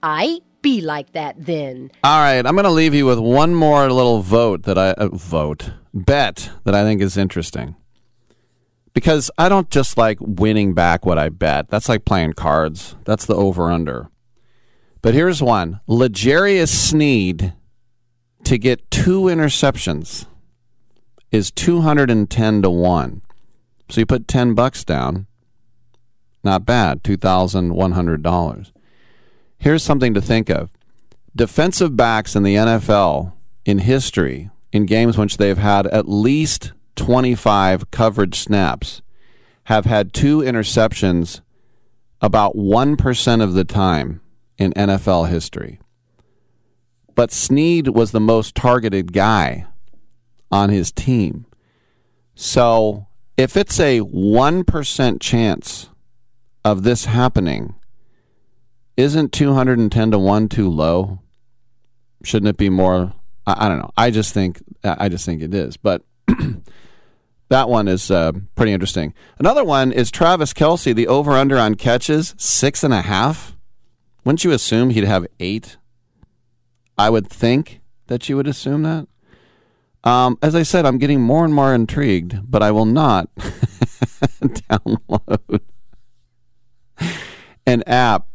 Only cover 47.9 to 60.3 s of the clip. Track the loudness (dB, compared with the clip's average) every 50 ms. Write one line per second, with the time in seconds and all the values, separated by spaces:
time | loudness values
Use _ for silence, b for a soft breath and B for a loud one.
47.9 | 2 2 2 2 2 0 2 4 2 2 0 -2 -6 0 2 2 2 2 0 -2
48.9 | -2 -2 -4 -2 0 2 2 4 4 2 0 0 -4 -6 -10 -12 -12 -14 -14 -16
49.9 | -18 -20 -20 -20 -20 _ _ _ _ -20 -10 -2 0 0 2 2 2 0 0 -2
50.9 | -6 -6 -2 0 0 0 0 -2 -4 -8 -14 _ _ _ _ _ _ _ _ _
51.9 | _ _ _ _ _ _ _ _ _ -12 -8 -2 2 2 4 4 4 2 2 0
52.9 | -2 -6 -12 -18 -20 -20 -20 -10 -2 -2 -2 0 2 -2 -2 0 0 0 2 2
53.9 | 2 0 -2 -2 -4 -2 0 2 4 4 4 4 2 0 0 0 -2 -2 -4 -6
54.9 | -4 0 0 0 0 -2 -4 -2 0 2 2 2 0 -2 -6 -12 -14 -14 -16 -20
55.9 | -20 -20 -20 -20 -20 -20 -20 -20 _ -20 _ -20 _ _ _ -2 0 0 0 0
56.9 | 0 0 -2 -2 0 2 0 2 0 0 -2 -2 -4 -6 -8 -12 -14 -16 -16 -18
57.9 | -20 -20 -20 -20 _ _ _ _ _ _ _ _ _ _ _ -20 _ _ _ _
58.9 | _ 0 0 2 2 0 0 -2 0 0 0 2 2 2 2 2 2 2 2 2
59.9 | 2 0 0 2 2 2 2 2